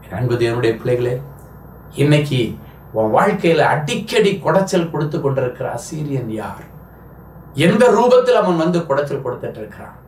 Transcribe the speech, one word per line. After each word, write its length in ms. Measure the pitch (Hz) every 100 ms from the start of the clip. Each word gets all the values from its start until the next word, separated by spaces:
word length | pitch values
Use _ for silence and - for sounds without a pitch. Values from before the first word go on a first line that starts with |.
என் 100 | -
அன்பு 220 | - 120
தேவனுடைய 380 | 117 117 117 113 110
பிள்ளைகளே, 440 | 123 123 123 131 - - - - - - -
இன்னைக்கு 680 | - 143 151 147 131 107 - - - -
உன் 220 | 110 110
வாழ்க்கையில 440 | 110 190 190 175 160
அடிக்கடி 720 | 127 147 190 240 - 214 196 -
குடைச்சல் 460 | - 180 190 185 165
கொடுத்து 300 | 151 147 156
கொண்டிருக்கிற 460 | 139 131 127 - -
அசீரியன் 540 | - - 156 147 131 113
யார்? 380 | 107 101 - - - - - - - - - -
எந்த 300 | - 165 214 247
ரூபத்தில் 500 | 214 247 247 - 226
அவன் 140 | 185 165
வந்து 220 | 165 175
குடைச்சல் 460 | - 139 143 139
கொடுத்துட்டு 320 | 127 - 120 110
இருக்கிறான்? 400 | 107 - - -